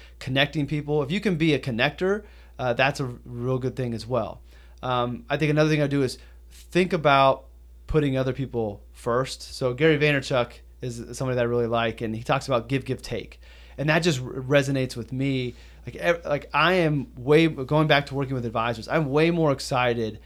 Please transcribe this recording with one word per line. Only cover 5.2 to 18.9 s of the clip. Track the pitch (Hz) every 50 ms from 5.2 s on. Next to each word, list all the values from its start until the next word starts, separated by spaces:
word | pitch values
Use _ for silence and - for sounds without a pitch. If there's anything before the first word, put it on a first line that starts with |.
| - -
I | 143
think | 143 156 151
another | 147 151 156 156
thing | 156 147
I | 147
do | 139 143 143
is | 135 123 - - - - - - - -
think | - - - - - 175 190 180 196
about | 165 147 147 139 139 135 135 131 - - - - - - - - - -
putting | - - 156 147 139 131
other | 131 131 131
people | 123 - 131 117 - 117 110 104 101 - - -
first. | - - - 123 117 127 135 131 - - - - -
So | - 135 123 123
Gary | 123 151 160 156 139
Vaynerchuk | 151 151 143 135 - - 143 123 120 - - - - - - -
is | 131 127 117 117 113 - 120
somebody | - 135 127 123
that | 123
I | 120
really | 117 120 120 117
like, | 113 117 117 117 113 110 -
and | 123 110 110
he | 110
talks | 117 - 135 135 -
about | 135 131 117 117 -
give, | 139 131 -
give, | 127 127 -
take. | - - 120 101 - - - - - - - - - - -
And | - 139 151
that | 156 175
just | 160 180 147 127
r-, | 127 123
resonates | - 135 131 127 143 143 135 139 139 135 131 127 -
with | 120 107 -
me. | 131 131 135 139 135 131 127 120 120 - - - - - -
Like, | - -
ev-, | 170 175 175 170 170 -
like, | - 147 139 - - -
I | 147 156 175 185
am | 185 165 151 151 139 - - -
way, | 127 120 135 151 160 165 156
going | - 139 131 127 147 156 156 151
back | 143 143 143
to | - 131
working | 139 139 127 139
with | 127 117
advisors, | 113 110 117 113 120 117 113 104
I'm | -